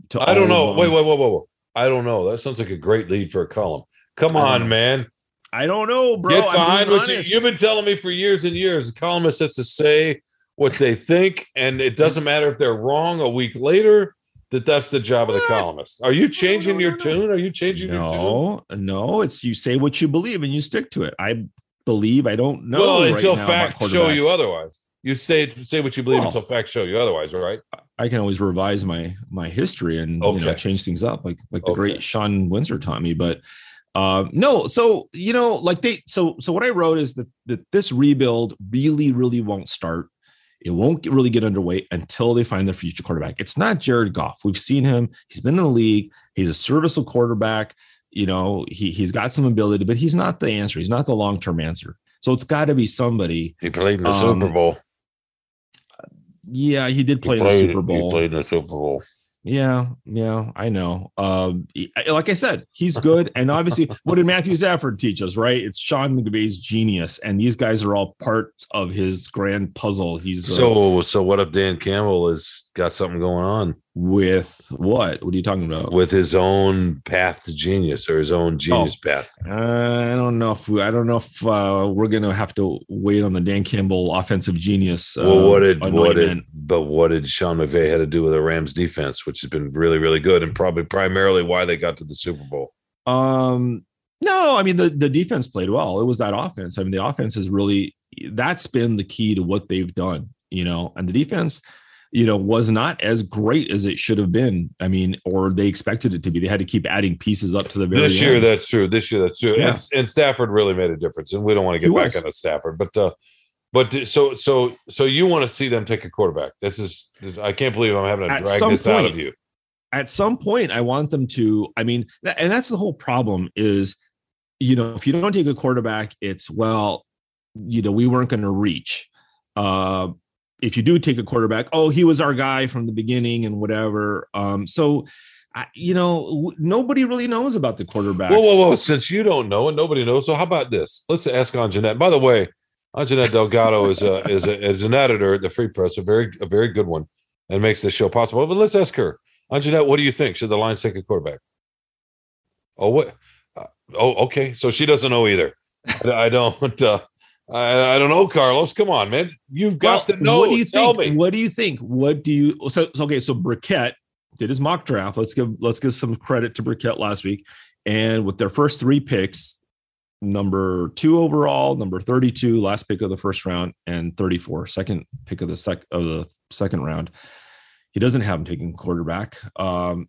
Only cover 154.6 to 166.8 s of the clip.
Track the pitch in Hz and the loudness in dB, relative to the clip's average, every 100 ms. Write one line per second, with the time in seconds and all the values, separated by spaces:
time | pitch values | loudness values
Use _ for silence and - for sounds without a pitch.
154.6 | 123 110 151 139 131 120 110 95 76 - | -2 0 2 4 4 2 4 2 0 -4
155.6 | _ _ - - 120 113 117 123 117 - | _ _ -8 -4 0 2 4 4 2 0
156.6 | 135 110 117 101 - _ _ _ - 120 | -4 2 2 2 -4 _ _ _ -8 -2
157.6 | 123 127 127 135 143 170 196 156 131 135 | 2 2 4 4 4 4 4 4 4 4
158.6 | 165 - 196 135 101 131 175 - - 139 | 0 0 0 0 0 -2 -4 -8 -12 -2
159.6 | 208 151 180 196 - 185 220 240 220 233 | -2 2 2 2 0 0 4 6 4 4
160.6 | 180 202 240 220 151 151 180 214 226 - | 2 4 4 4 2 2 2 0 -2 -2
161.6 | 202 117 117 127 139 147 151 147 147 - | -4 -6 -6 0 0 0 0 2 2 0
162.6 | 135 170 156 135 147 139 139 117 101 117 | -4 -2 -2 -2 -2 -2 -2 -4 -2 -4
163.6 | - 170 120 - _ _ _ - 117 135 | -2 -2 -2 -6 _ _ _ -8 -4 -2
164.6 | 147 175 - 107 98 110 110 - 117 107 | -2 -2 -2 -4 -4 -4 -4 -2 -4 -2
165.6 | 117 117 131 - 120 113 - 123 117 - | -4 -2 -2 -2 -4 -6 -2 -2 -2 -4
166.6 | 120 110 | -6 -4